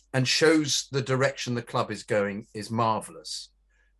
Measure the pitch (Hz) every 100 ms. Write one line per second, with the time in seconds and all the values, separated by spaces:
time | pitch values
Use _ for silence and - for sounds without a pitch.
0 | _ 131 127 - 160 160 143 - - 135
1 | 127 131 135 - 123 120 120 127 110 101
2 | - 107 101 101 - 107 101 113 113 107
3 | 87 80 - - - _ _ _ _